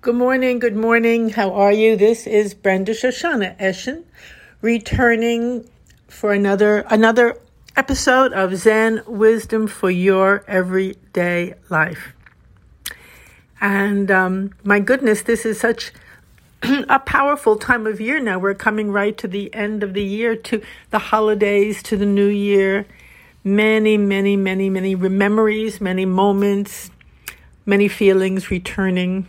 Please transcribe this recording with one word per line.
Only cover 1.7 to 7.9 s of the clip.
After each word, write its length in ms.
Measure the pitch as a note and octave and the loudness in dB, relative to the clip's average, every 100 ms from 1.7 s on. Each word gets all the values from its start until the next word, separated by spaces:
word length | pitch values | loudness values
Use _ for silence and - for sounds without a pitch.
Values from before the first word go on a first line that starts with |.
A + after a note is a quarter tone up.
you? 240 | G#3 A3 G#3+ | 6 4 4
This 300 | G#3 A3+ - | 2 2 0
is 260 | G#3 G#3 | 0 0
Brenda 400 | - G3 F#3+ F#3+ | -2 0 0 -2
Shoshana 640 | A3 - - E4+ C#4+ F#3 - | -2 -2 -2 -2 -2 -4 -4
Eshin, 460 | F#3+ F#3 - D#4 E4+ _ - - - _ | -4 -4 -8 -10 -14 _ -20 -20 -20 _
returning 1080 | A3 A#3 G#3 - B3 A3+ A#3 A#3 A#3 B3 A#3 _ _ _ _ | -2 -2 -2 0 2 2 0 0 -2 -6 -10 _ _ _ _
for 240 | - G#3 | -6 -2
another, 540 | G3+ G3+ G3 G#3 G#3 - | 0 0 2 2 2 0
another 480 | G#3+ A3 A#3 A#3+ - _ _ - - | 2 4 4 2 0 _ _ -8 -4
episode 560 | C4+ | -2